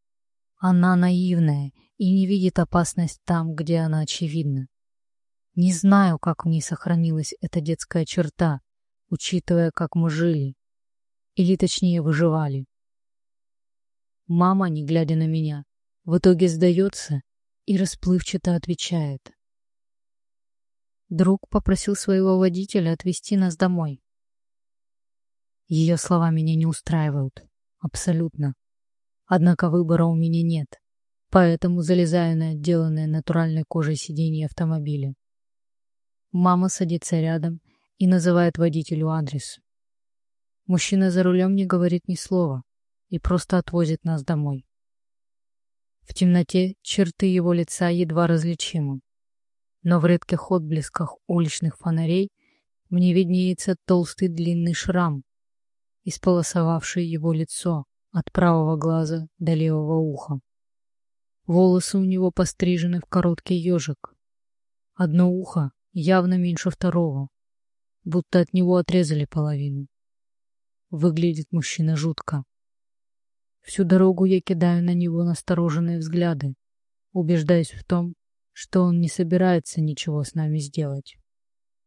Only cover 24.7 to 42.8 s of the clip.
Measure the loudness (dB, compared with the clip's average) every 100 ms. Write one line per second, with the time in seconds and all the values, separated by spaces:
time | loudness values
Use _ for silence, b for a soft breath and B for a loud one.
24.7 | _ _ _ _ _ _ _ _ _ -4
25.7 | 0 2 0 0 0 2 0 0 0 0
26.7 | -2 -2 -2 0 -2 -6 -8 -20 _ _
27.7 | _ -10 -6 -2 -2 -2 -4 -6 -6 _
28.7 | _ _ _ _ _ -2 2 4 2 2
29.7 | 0 2 2 2 0 0 0 0 -2 -6
30.7 | -14 _ _ _ _ _ 4 4 2 0
31.7 | 0 0 2 2 2 0 0 -2 -4 0
32.7 | 0 0 -2 -2 -2 0 0 0 -2 -2
33.7 | -2 -2 -4 -6 -4 -2 -2 -4 -4 -2
34.7 | -2 -4 -4 -6 -10 _ _ _ _ _
35.7 | _ _ _ _ _ _ 2 4 4 0
36.7 | -2 -2 -4 -2 -2 0 -2 -4 -6 _
37.7 | _ _ 0 2 4 4 4 2 2 0
38.7 | 0 -4 -2 -2 -2 -4 -6 -10 -16 _
39.7 | _ _ _ _ _ _ _ _ _ -2
40.7 | -2 2 2 2 2 2 2 2 0 0
41.7 | 2 2 0 -2 -8 -2 0 0 -4 -10
42.7 | _